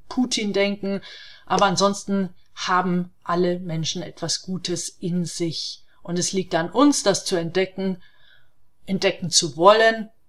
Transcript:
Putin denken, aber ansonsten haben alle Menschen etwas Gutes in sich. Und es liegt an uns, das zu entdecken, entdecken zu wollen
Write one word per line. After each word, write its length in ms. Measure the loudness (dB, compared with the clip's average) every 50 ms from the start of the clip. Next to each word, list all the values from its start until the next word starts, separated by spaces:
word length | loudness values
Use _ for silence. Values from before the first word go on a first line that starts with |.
| -10 -6
Putin 460 | -2 -2 -2 0 0 -2 -2 0 0
denken, 480 | 2 0 0 0 -2 -4 -4 -4 -6 -6 -10 -16 -18 -20 -20 -20 -18 -6 -2
aber 180 | 0 2 2
ansonsten 640 | 2 2 2 2 2 0 0 -4 -2 -2 -2 -2 -2 -6 -12 -20 -20 -14
haben 580 | -8 -4 0 0 2 2 2 0 0 -2 -4 -8 _ -6
alle 340 | -2 0 2 2 2 0 -2
Menschen 460 | -4 -4 -4 -4 -4 -4 -4 -6 -8
etwas 400 | -10 -10 -6 -6 -4 -4 -4 -6
Gutes 460 | -6 -6 -6 -4 -4 -4 -4 -6 -8
in 360 | -10 -8 -4 -2 -2 -2 -2
sich. 560 | -2 -4 -4 -4 -4 -4 -6 -8 -10 -10 -14 -18 -20 _ -16 -10
Und 160 | -6 -4 -2
es 140 | -2 -2 -2
liegt 200 | -2 -2 0 -2
an 160 | -2 -2 0
uns, 320 | 2 4 6 6 4 4
das 240 | 2 2 2 0 0
zu 100 | -2 -2
entdecken, 640 | -2 -2 0 0 0 0 0 -2 -4 -4 -4 -4 -4 -8 -18 -20 -20 -20 -20 -20 -20 -20 -20 -20 -20 -20 -20 -20 -16 -8
entdecken 460 | -4 -2 0 0 0 -2 -2 -4 -2
zu 260 | 0 0 0 0 0 4
wollen 540 | 8 8 8 8 6 4 4 2 -4 -10 -14 _ _